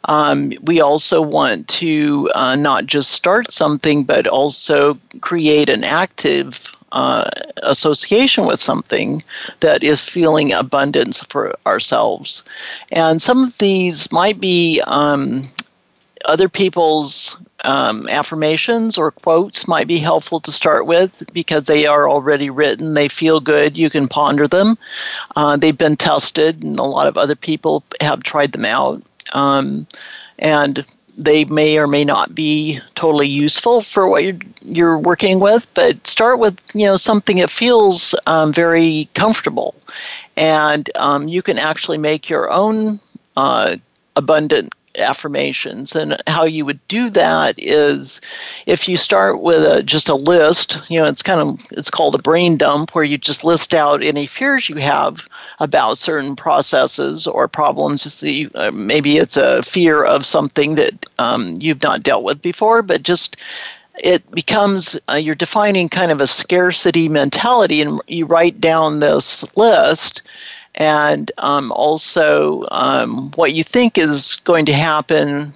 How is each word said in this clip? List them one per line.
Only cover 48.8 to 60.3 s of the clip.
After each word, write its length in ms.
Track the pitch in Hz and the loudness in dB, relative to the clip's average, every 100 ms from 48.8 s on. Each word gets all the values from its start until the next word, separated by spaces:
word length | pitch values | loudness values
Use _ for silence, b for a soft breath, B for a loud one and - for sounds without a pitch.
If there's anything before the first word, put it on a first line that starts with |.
| - | 0
you 80 | 175 | -2
start 460 | - 196 196 - | 2 2 2 0
with 200 | 170 160 | 2 4
a, 200 | 156 143 | 4 2
just 260 | - 156 - | 0 -2 0
a 60 | |
list, 640 | 139 147 175 151 170 - 151 - | 0 4 4 4 2 -2 -6 -4
you 100 | 165 | 0
know, 60 | |
it's 180 | 156 143 | 0 0
kind 160 | - 180 | -2 0
of, 220 | 147 - - | 0 -4 -10
it's 180 | - 151 | -10 -6
called 240 | - 151 | 0 0
a 40 | 139 | 0
brain 380 | 135 165 175 156 | 2 2 2 2
dump, 380 | 147 147 - | 2 0 -2
where 100 | 170 | -2
you 140 | 151 143 | -2 -2
just 260 | - 143 | -4 -2
list 300 | 160 165 - | 0 0 2
out 280 | 165 147 147 | 2 2 2
any 220 | 151 143 | 0 -4
fears 460 | 143 - 269 269 - | -6 -4 -2 0 -2
you 60 | 185 | -4
have 520 | 139 143 147 - - B B B | -2 0 -2 -6 -20 B B B
about 380 | 151 147 110 135 | 0 0 0 -2
certain 360 | - 156 139 | -2 -4 -4
processes 920 | 135 165 143 139 139 131 - 139 160 156 | -6 0 2 4 2 0 -2 -4 -4 -4
or 200 | - 135 | -2 -2
problems. 720 | - 147 147 147 143 151 - | 0 -2 0 -2 -2 -6 -6
That 120 | 147 | -6
you, 180 | 143 151 | -6 -6
uh, 160 | 62 98 | -4 -6
maybe 460 | 95 104 147 143 151 | -4 -2 0 2 2
it's 180 | 139 143 | 2 2
a 260 | 127 123 | 2 2
fear 400 | 123 185 170 151 | -2 2 4 4
of 220 | 143 147 | 2 2
something 520 | 139 | 2